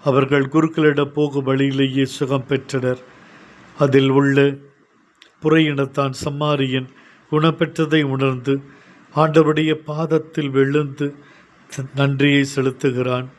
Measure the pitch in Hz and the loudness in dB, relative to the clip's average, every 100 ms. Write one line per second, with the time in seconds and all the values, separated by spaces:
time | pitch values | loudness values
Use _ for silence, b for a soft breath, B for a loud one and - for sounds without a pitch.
0 | 151 131 135 143 135 156 160 160 151 143 | 2 2 2 0 0 0 0 2 2 2
1 | 143 143 147 143 131 135 139 135 135 131 | -2 -2 -2 -2 -2 0 0 0 -2 0
2 | 131 - 135 139 123 135 139 139 127 127 | -4 -4 -4 -4 -2 -6 -4 -6 -4 -6
3 | - B B B B B - - 147 135 | -10 B B B B B -20 -2 4 4
4 | 135 135 139 139 139 139 - _ _ _ | 4 2 4 4 2 0 -14 _ _ _
5 | _ _ _ _ 156 160 156 143 135 143 | _ _ _ _ 0 2 2 0 -4 -2
6 | 139 127 151 143 151 147 135 131 131 b | -4 -4 -8 -4 -2 0 0 -2 -6 b
7 | b b b 151 160 160 160 - 156 156 | b b b 0 0 0 -4 -2 0 0
8 | 143 131 135 127 123 139 139 B B B | 0 -2 -2 -2 -4 -4 -4 B B B
9 | B - 156 156 151 156 156 156 - 151 | B -2 2 4 4 2 0 -2 -6 -8
10 | 165 156 156 - 143 135 135 147 147 135 | -2 -2 -2 -6 -2 0 2 0 -2 -4
11 | 143 143 B B B _ _ - 135 135 | -6 -6 B B B _ _ -14 -10 0
12 | 139 139 143 143 135 143 131 131 143 123 | 0 2 4 4 2 0 -2 0 -2 0
13 | 127 123 127 | -2 -4 -6